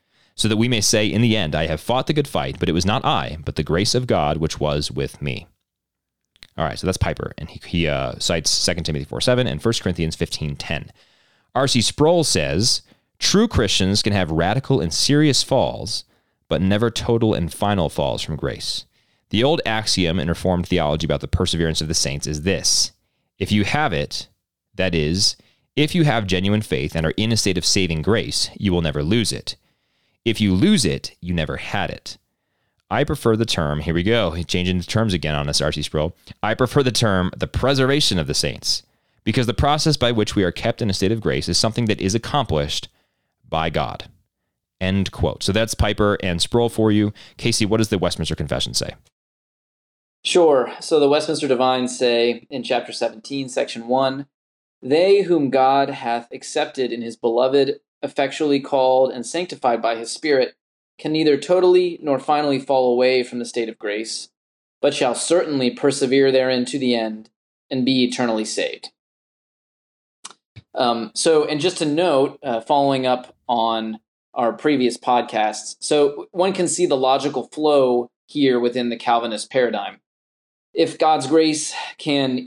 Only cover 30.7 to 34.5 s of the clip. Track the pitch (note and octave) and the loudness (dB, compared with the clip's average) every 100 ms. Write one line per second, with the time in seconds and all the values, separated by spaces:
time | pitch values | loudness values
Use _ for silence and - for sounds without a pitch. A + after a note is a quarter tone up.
30.7 | G#3 G2 C#2 - _ F2 E2+ D2+ C2+ - | 4 2 -2 -8 _ -6 -4 -2 -6 -6
31.7 | G#2 F2 - - - _ _ _ _ _ | -4 -4 -6 -14 -18 _ _ _ _ _
32.7 | _ - A2 D3 D3+ A#2+ A2 A2+ - D2+ | _ -4 -2 -2 0 0 2 0 0 0
33.7 | D2+ D#2 E2 F2+ A#2 F#2 D#2+ E2 | -2 0 0 2 2 0 -2 -4